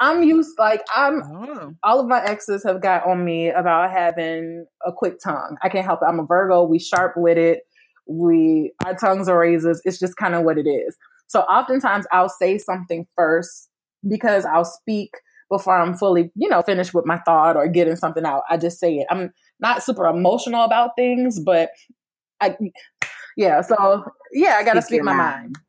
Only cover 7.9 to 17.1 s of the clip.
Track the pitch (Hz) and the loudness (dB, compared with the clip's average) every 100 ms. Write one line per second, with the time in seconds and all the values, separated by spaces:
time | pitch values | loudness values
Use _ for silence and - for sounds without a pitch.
7.9 | _ - 160 170 165 160 160 151 - 185 | _ -12 0 4 4 4 2 0 -4 -6
8.9 | 185 214 190 185 175 170 170 165 170 190 | 0 0 2 2 4 4 2 0 -2 -4
9.9 | 185 185 - 196 170 165 151 147 135 - | -4 -4 -2 -2 0 2 2 0 0 -4
10.9 | - _ _ - 208 - 208 254 262 254 | -8 _ _ -2 0 2 2 2 0 0
11.9 | 202 196 185 185 - 185 202 - 185 180 | -2 0 0 2 0 0 0 -4 -6 -6
12.9 | 165 170 - 160 165 175 - - _ _ | -8 -6 -2 0 0 -2 -10 -14 _ _
13.9 | _ 196 208 233 202 - 160 170 - - | _ -4 -2 0 0 2 0 0 -4 -6
14.9 | 214 196 - _ _ _ 196 180 185 170 | -6 -6 -14 _ _ _ -4 0 2 0
15.9 | 180 196 175 170 202 403 185 170 185 180 | 0 2 2 0 -4 0 0 0 -2 -2
16.9 | 180 - | -2 -2